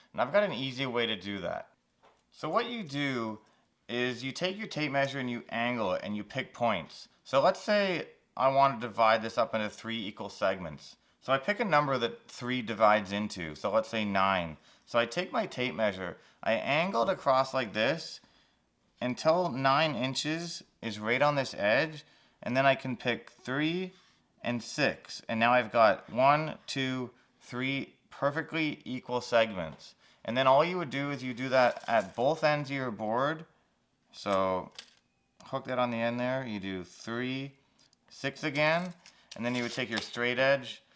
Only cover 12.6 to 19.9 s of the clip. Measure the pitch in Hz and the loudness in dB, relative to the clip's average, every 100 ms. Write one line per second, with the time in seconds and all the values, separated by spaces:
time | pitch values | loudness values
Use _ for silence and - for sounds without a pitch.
12.6 | 110 104 107 107 95 101 107 - 82 76 | -2 4 6 6 4 -2 -4 -4 -8 -4
13.6 | 104 107 110 113 104 98 95 95 85 76 | 0 2 2 -2 0 2 4 2 0 -8
14.6 | _ _ _ 120 117 - 180 247 185 - | _ _ _ 0 0 -2 -4 -4 -4 -4
15.6 | 127 113 110 95 90 85 - _ - 113 | -4 0 -2 -2 -6 -10 -18 _ -2 -2
16.6 | - 143 180 220 214 170 143 131 131 131 | 0 0 0 0 0 0 2 2 2 0
17.6 | 117 98 117 160 - - - _ _ _ | -2 0 0 0 -6 -14 -20 _ _ _
18.6 | _ _ _ _ 123 123 160 170 175 123 | _ _ _ _ -4 0 2 2 0 0
19.6 | 135 139 160 | 2 4 2